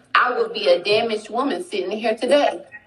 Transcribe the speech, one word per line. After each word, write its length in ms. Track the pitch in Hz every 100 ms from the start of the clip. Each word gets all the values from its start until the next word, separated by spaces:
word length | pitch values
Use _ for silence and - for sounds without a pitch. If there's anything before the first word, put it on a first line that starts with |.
| _ -
I 220 | 247 240
would 160 | 226
be 140 | - 180
a 140 | 175
damaged 460 | 196 214 233 214 -
woman 340 | 226 277 -
sitting 280 | - 202 180
here 240 | 214 226 220
today. 480 | 254 285 269 - - -